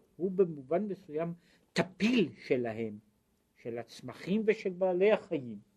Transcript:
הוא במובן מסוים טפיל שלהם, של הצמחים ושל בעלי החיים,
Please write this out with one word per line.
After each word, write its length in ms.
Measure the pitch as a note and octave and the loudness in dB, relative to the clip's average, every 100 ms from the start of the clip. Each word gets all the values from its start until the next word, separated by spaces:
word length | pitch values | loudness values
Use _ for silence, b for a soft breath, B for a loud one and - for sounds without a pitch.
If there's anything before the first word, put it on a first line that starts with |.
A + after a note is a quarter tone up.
| _ - | _ -6
הוא 160 | F#3+ | -2
במובן 560 | F#3 F3+ D3 B2+ E3+ G#3 | 2 2 0 -2 -2 -2
מסוים 460 | F3+ - D3 E3+ E3+ b b b | -6 -6 -4 -4 -6 b b b
טפיל 560 | - - - G#3+ B3+ C#3+ - | -2 -2 0 2 4 2 0
שלהם, 600 | - C3 A#2 A2 A2 G#2 _ _ _ _ _ _ | -2 0 0 -4 -6 -8 _ _ _ _ _ _
של 160 | B2 A#2+ | -10 -10
הצמחים 640 | - - B2+ - E3 G#3+ G#3+ | -10 -14 -14 -10 -2 0 0
ושל 280 | G3 G3 | 0 -2
בעלי 380 | F3 F#3+ F3+ G#3 | -2 0 4 4
החיים, 480 | G#3 - D3 B2 G#2 - | 4 0 -6 -6 -12 -16